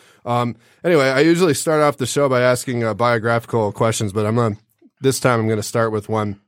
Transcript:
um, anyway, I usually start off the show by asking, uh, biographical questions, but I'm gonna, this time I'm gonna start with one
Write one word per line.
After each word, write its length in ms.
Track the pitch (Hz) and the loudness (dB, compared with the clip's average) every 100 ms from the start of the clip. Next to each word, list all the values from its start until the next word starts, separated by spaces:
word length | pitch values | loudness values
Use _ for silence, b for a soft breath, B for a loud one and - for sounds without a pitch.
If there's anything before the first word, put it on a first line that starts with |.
| b b - | b b -4
um, 300 | 120 120 113 b b | -2 -2 -6 b b
anyway, 220 | 170 160 135 | 0 2 2
I 140 | 131 | 2
usually 340 | 160 170 180 | 2 4 2
start 280 | 135 165 151 | 0 0 2
off 140 | 147 143 | 2 0
the 100 | 123 | -4
show 200 | 143 139 | 0 0
by 120 | 127 | 2
asking, 420 | 127 123 - 120 | 2 0 -2 -2
uh, 120 | 113 104 | -2 0
biographical 760 | 120 117 113 117 - 117 104 | 0 0 0 -2 -2 -2 -2
questions, 380 | - 113 - 107 | 0 -2 0 -4
but 140 | 104 107 | -2 -2
I'm 100 | 120 | 0
gonna, 200 | 113 107 _ _ - _ | 0 -4 _ _ -20 _
this 180 | 135 127 | -2 0
time 200 | 131 117 | 0 0
I'm 80 | 110 | 0
gonna 140 | 110 | -2
start 300 | - 120 113 | -2 -2 0
with 180 | 107 104 | -2 -4
one 320 | 110 104 101 | -4 -4 -8